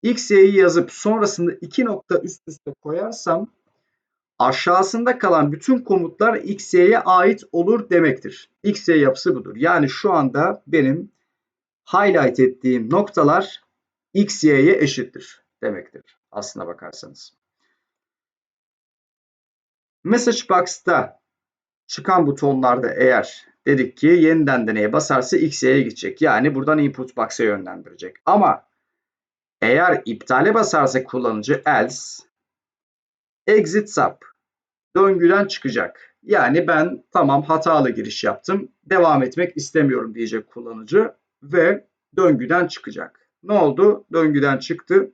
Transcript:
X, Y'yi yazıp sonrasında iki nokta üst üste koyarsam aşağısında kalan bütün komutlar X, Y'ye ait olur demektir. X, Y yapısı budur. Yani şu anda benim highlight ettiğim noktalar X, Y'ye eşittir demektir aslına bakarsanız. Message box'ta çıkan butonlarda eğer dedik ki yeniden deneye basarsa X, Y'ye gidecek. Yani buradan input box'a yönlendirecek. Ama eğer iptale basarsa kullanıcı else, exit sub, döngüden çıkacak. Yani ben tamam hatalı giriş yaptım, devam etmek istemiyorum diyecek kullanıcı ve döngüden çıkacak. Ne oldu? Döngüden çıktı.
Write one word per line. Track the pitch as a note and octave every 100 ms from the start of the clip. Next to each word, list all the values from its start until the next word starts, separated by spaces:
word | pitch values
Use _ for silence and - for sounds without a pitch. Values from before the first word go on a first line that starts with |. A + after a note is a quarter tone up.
| G#3+
X, | A#3+ -
Y'yi | G3+ G3 G3
yazıp | F3+ E3+ -
sonrasında | - G#3 A3 G#3 - F3 E3
iki | E3+ - A#3+
nokta | G3+ - F3+
üst | F3+ - -
üste | D3+ - C#3+
koyarsam | D3 D#3+ G#3 A3 - E3 G#3 _ _ _ _ _ _ _ _ _
aşağısında | B2 C3+ - F3+ F#3+ A3+ A#3+ B3
kalan | F#3+ E3+ D3
bütün | D3 - B3+
komutlar | - F#3+ E3 - A3 A3+
X, | G3 G3+ -
Y'ye | F3+ F3+ A#3
ait | - F#3 F#3 A3 -
olur | E3 E3+ A#3 -
demektir. | F3 D#3+ B2+ G2+ - - _
X, | G3+ G3+ -
Y | D#3+
yapısı | C#3 C3 F#3 C#3
budur. | - G#2
Yani | D#3 F3 C#3+
şu | - -
anda | E3+ C3+ C#3+ F3 G#3 -
benim | E3+ C3+ D3+ G3+ _ _ _ _ _ _ _ _
highlight | F3+ G3+ E3+ C3+ B2+
ettiğim | B2+ C3 B2+ B2 A2
noktalar | D#3 - - D3 E3+ - - _ _ _ _ _
X, | F#3+ G3+ -
Y'ye | D#3 C#3 D3 F#3+
eşittir | D3 - A2+ - - - _ _
demektir | A2+ F#2+ E2+ - _ _ _
aslına | G2+ G#2 - E2+
bakarsanız. | E2+ E2+ - D2+ D2 - _ _ _ _ _ _ _ _ _ _ _ _ _ _ _ _ _ _ _ _ _ _ _ _ _ _ _
Message | E3 A#3 A#3+ A#3 -
box'ta | F#3 F3+ - - D#3+ A2 _ _ _ _ _ _ _ _
çıkan | - D3 F#3 D3+
butonlarda | C#3 C#3+ C3 B2+ B2 A#2+
eğer | - B2+ A#2+ - - _ _ -
dedik | C#3 B2+ -
ki | D3
yeniden | F3 D#3+ D#3+ C#3+ B2+ A2
deneye | G#2+ G#2+
basarsa | C#3 D3 C3+ - F3+
X, | D#3+ -
Y'ye | B2+ C3+
gidecek. | A#2 - F#2 -
Yani | D3+ A2+ C3+ C3+
buradan | C3 D#3
input | C#3+ C3+ B2+ -
box'a | A2 -
yönlendirecek. | A2+ G2+ F2+ F2+ E2 - F#2 - -
Ama | G3+ F3 - _ _ _ _ _ _ _ _ _ _
eğer | A2 C3+ F3+ D#3+ -
iptale | A#2+ - B2+ F3
basarsa | A3 G#3 D#3+ C3+ B2
kullanıcı | C3 B2+ A#2+ G#2+ G#2+ C#3+ -
else, | B2+ F2+ - - - _ _ _ _ _ _ _ _ _ _ _ _ -
exit | G#3+ D#3+ G3 G#3
sub, | - G2+ - - _ _ _ _ _ _ F3
döngüden | G3 F#3 E3+ G3 G3
çıkacak. | - C3+ A#2 E2+ - - _
Yani | - G3+ B2+ D3+ E3
ben | D#3+ E3 - _
tamam | F#3 C#3+ C#3
hatalı | D3 D#3+ E3 D#3 C3
giriş | A2 G#2+ -
yaptım, | - - - G3 - _
devam | - F#3+ E3+ C#3+
etmek | B2+ - F3 -
istemiyorum | C#3+ D#3+ C#3+ B2 A2+ A2
diyecek | A2+ A2 G#2+
kullanıcı | - A#2 A2 A2 F3+ A3+ - _ _
ve | C#3+ E3+ E3+ G3+ _ _ _ -
döngüden | F3+ C3+ B2 F3 F3+
çıkacak. | - - A2 E2 _ _ _
Ne | F3
oldu? | G#3 D#3 C#3 G3 G#3 _
Döngüden | E3 D#3+ C#3+ C#3 C3
çıktı. | - A#2+ _ F#3+ -